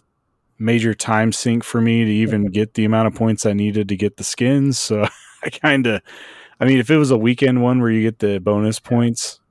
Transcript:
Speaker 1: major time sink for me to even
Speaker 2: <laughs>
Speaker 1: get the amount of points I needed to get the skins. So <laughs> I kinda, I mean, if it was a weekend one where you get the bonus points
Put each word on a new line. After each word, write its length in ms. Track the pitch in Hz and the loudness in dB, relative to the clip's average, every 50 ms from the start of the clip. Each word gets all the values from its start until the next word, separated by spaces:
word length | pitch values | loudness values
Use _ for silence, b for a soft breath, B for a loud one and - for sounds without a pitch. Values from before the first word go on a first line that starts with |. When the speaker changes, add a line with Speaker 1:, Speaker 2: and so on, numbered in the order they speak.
| _ _ _ _ _ _ _ _ _ _ _ - | _ _ _ _ _ _ _ _ _ _ _ -6
Speaker 1:
major 340 | 110 117 120 117 113 113 104 | -2 0 0 0 0 -2 -2
time 380 | - - 113 110 107 113 113 | -4 -4 -2 0 0 0 0
sink 320 | - - - 120 117 117 - | -2 -2 -2 -2 -2 -2 -4
for 160 | - - 117 | -4 -2 0
me 240 | 113 117 117 117 113 | 2 2 2 2 2
to 80 | 107 | 0
even 340 | 104 107 110 110 110 104 104 | 0 0 0 0 0 -2 -2
Speaker 2:
<laughs> 60 | 95 | -2
Speaker 1:
get 220 | 92 107 107 - - | -2 -2 -2 -2 -2
the 100 | 113 110 | -2 0
amount 240 | 107 110 110 113 | 2 2 2 2
of 80 | 107 - | 0 0
points 300 | - 113 113 107 - - | 0 0 0 0 0 0
I 80 | 107 101 | 0 0
needed 340 | 101 104 104 101 107 101 | 0 -2 -2 -2 -2 -4
to 80 | 98 101 | -4 -2
get 220 | 92 104 101 - | -2 -2 -4 -4
the 80 | - - | -6 -10
skins. 520 | - - - 120 127 139 139 139 139 127 | -8 -4 -2 0 2 2 2 2 0 -2
So 300 | - - - 110 104 107 - - - - | -2 -4 -2 -2 -2 -2 -2 -4 -8 -20
<laughs> 180 | - - - - | -20 -18 -12 -12
I 60 | 113 | -12
kinda, 520 | - - - 147 139 135 120 117 104 95 B B B B B B B B B B B - | -6 -2 0 2 2 2 2 0 -2 -2 B B B B B B B B B B B -2
I 60 | 127 | 2
mean, 140 | 131 135 127 | 2 4 4
if 100 | 113 135 | 4 4
it 80 | 160 | 4
was 140 | 156 147 127 | 4 4 4
a 60 | 127 | 2
weekend 460 | 110 110 120 123 - 139 127 127 123 120 | 2 2 0 2 2 2 2 2 2 2
one 160 | 123 127 127 | 2 2 0
where 120 | 117 117 | 0 0
you 100 | 110 110 | 0 0
get 180 | 110 113 107 - | 0 -2 -2 -2
the 200 | 107 101 101 95 | -2 -2 -2 -2
bonus 400 | 92 104 104 104 107 110 107 - | -2 0 0 0 0 -2 -2 -4
points 600 | - - 120 120 120 117 117 - - - - - _ _ | -4 -2 0 0 0 0 -2 -4 -8 -12 -14 -16 _ _